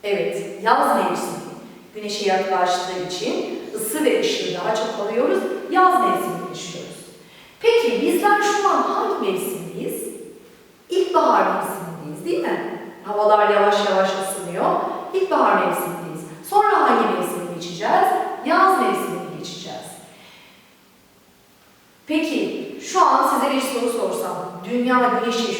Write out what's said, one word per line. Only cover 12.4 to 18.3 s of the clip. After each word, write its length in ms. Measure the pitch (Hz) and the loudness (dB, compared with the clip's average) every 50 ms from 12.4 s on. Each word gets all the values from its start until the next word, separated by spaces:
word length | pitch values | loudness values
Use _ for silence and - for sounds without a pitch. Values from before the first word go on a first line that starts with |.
| - - - - - - - - - - - - - | 0 -2 -2 -4 -4 -6 -8 -10 -12 -14 -16 -16 -10
Havalar 460 | 208 208 202 214 208 214 214 208 208 | -6 -2 2 4 6 6 6 6 6
yavaş 400 | 202 202 202 208 202 208 202 202 | 6 4 6 4 4 2 2 2
yavaş 200 | 190 190 190 190 | 2 2 2 2
ısınıyor. 560 | 190 190 - - - 190 180 175 175 180 160 - - - - - - - - - - | 0 -2 -4 -4 -6 -8 -8 -6 -4 -2 0 0 0 0 -2 -2 -6 -6 -8 -4 -2
İlkbahar 540 | 381 - - 311 - - - - 185 175 175 | -2 0 2 2 4 4 4 4 4 2 0
mevsimindeyiz. 540 | 175 - - 170 170 170 170 165 156 156 - - - - - - | 0 -2 -4 -6 -6 -8 -8 -10 -10 -10 -12 -12 -16 -16 -10 0
Sonra 400 | 392 415 415 415 - 339 - - | 2 4 4 6 4 4 4 4
hangi 260 | 233 - 220 202 185 | 4 4 2 2 0
mevsime 380 | 180 - 180 180 180 175 170 - | 0 -2 -2 -4 -6 -6 -8 -8
geçeceğiz? 500 | 170 170 175 - - 214 240 - - 381 381 359 - - - | -8 -8 -10 -8 -4 0 2 4 4 4 4 2 0 -2 -4